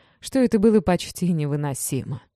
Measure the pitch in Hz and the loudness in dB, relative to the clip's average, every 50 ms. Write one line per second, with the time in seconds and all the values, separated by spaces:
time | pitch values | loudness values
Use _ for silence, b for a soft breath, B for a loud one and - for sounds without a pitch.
0 | b b b b - - - 269 247 - 220 202 196 233 214 214 - 185 175 - | b b b b -8 -2 0 2 2 2 4 4 4 4 4 4 4 2 0 0
1 | - - - - 180 175 170 156 147 139 147 147 147 147 135 - - - 139 120 | -2 -8 -8 -4 -2 -2 -2 -2 -2 -2 -4 -4 -4 -4 -6 -6 -6 -6 -6 -6
2 | - - 117 - - _ _ | -6 -8 -10 -12 -14 _ _